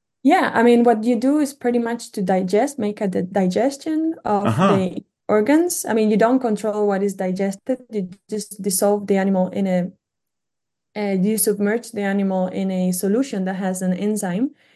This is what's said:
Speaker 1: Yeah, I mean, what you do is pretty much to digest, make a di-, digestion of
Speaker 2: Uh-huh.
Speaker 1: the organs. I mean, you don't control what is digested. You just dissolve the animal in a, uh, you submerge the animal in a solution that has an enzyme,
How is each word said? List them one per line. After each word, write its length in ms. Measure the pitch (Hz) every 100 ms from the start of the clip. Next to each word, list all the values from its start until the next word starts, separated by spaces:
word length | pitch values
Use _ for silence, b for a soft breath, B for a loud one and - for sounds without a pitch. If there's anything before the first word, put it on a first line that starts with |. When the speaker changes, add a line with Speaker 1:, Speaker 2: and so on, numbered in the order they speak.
| _ _
Speaker 1:
Yeah, 280 | 262 359 254
I 80 | -
mean, 220 | 240 240
what 220 | 240 220 220
you 100 | 233
do 240 | 254 302
is 140 | 277
pretty 260 | - 240 240
much 320 | 233 233 -
to 100 | -
digest, 560 | 196 185 185 208 277 285
make 220 | 208 208
a 80 | 202
di-, 140 | 190 180
digestion 840 | 202 185 185 262 277 320 311 320 320 -
of 180 | 202 -
Speaker 2:
Uh-huh. 280 | 113 190 160
Speaker 1:
the 280 | 185 - - _ -
organs. 580 | 214 214 311 349 - -
I 80 |
mean, 160 | 226 214
you 60 | 208
don't 220 | 226 262
control 480 | 247 208 220 208 208
what 160 | 190
is 100 | 202
digested. 640 | 196 185 185 196 196 - 254 254
You 180 | 214 180 185 _
just 320 | 214 - 196
dissolve 440 | 196 185 202 208 196
the 120 | 196
animal 300 | 196 190 185 196
in 80 | 190
a, 120 | 180 180 - _ _ _ _ _ _ _ _ _ 214
uh, 160 | 202 190
you 160 | 196 220
submerge 540 | 214 202 202 233 -
the 100 | 208
animal 460 | 196 202 196 185 185
in 240 | 190 190
a 200 | 185 185
solution 540 | 180 196 220 269 202 185
that 120 | 190
has 240 | 190 185
an 120 | 185
enzyme, 540 | 180 208 214 190 180 285 b b